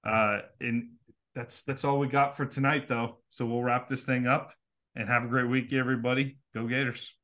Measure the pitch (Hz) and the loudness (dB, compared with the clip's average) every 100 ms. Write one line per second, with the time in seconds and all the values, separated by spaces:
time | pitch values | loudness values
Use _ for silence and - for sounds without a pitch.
0 | 107 110 107 104 - _ 120 117 117 - | 2 2 4 0 -6 _ -2 -2 -4 -16
1 | _ _ _ 131 120 - - 135 143 143 | _ _ _ -12 -10 -10 -8 -2 2 2
2 | 135 139 139 - 139 - 139 147 135 117 | 2 2 2 0 -4 0 2 2 0 -2
3 | 117 - _ - 117 120 120 123 123 131 | -2 -8 _ -6 -2 0 2 0 0 -6
4 | - 127 123 147 - - _ _ _ 120 | -2 0 2 2 0 -18 _ _ _ -8
5 | 107 120 120 127 123 131 120 135 123 127 | 0 0 2 0 2 0 0 0 0 0
6 | 123 127 135 - _ 110 113 127 131 113 | 2 0 0 -6 _ -6 -2 -2 -2 -4
7 | - - | -12 -16